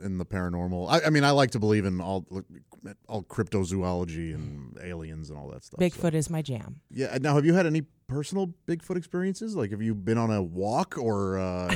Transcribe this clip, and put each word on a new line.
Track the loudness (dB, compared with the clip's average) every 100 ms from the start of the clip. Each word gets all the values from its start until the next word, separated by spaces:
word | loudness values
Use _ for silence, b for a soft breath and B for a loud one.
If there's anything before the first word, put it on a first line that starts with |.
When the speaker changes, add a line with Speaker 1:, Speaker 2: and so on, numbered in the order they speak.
Speaker 1:
in | -4 -4
the | -4
paranormal. | -2 -2 -2 -2 -2 0
I, | 2 4
I |
mean, | 4
I | 6
like | 6 4
to | 4
believe | 4 4 4
in | 0
all, | -2 -4 -4 -10 -10 -18 _ -20 -18 -18 -8
all | -8
cryptozoology | -6 -2 0 0 0 0 0 0 -2 -4 -4
and | -6 -8 -10 -14 -14
aliens | -12 -10 -10 -10 -10
and | -12
all | -12
that | -14
stuff, | -14 0
so. | 0
Speaker 2:
Bigfoot | 2 0
is | 0 0
my | -4
jam. | -4 -6 -8 -16 _
Speaker 1:
Yeah, | -4 -2 0
now, | 4 6
have | 8
you |
had | 6 6
any | 2 -2 _ -6
personal | -6 -4 -4 -4 -6 -6
Bigfoot | -6 -4 -6
experiences? | -4 -2 -2 -2 -4 -2
Like, | -2
have | -2
you | -2 -2
been | 2 2
on | 2
a | 2
walk | 0 -2 0 0 -2 -2
or, | 0 0 0 0
uh | 0 -2 -2